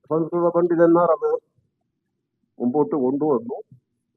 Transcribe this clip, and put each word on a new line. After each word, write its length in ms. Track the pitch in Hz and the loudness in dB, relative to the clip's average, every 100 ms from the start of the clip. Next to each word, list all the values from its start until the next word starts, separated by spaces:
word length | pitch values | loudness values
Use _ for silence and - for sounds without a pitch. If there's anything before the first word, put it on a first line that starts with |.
| - | -6
സംസ്കൃത 380 | 156 160 175 170 170 | -4 -4 -2 0 0
പണ്ഡിതന്മാർ 520 | 175 165 170 170 170 156 | 0 4 4 4 2 0
അത് 140 | 151 160 _ _ _ _ _ _ _ _ _ _ _ - | -2 -4 _ _ _ _ _ _ _ _ _ _ _ -6
മുമ്പോട്ട് 380 | 123 147 143 156 | -4 -2 -2 -2
കൊണ്ടുവന്നു. 520 | 127 139 151 120 117 170 - - _ _ _ | -2 -2 -2 -2 -4 -14 -16 -20 _ _ _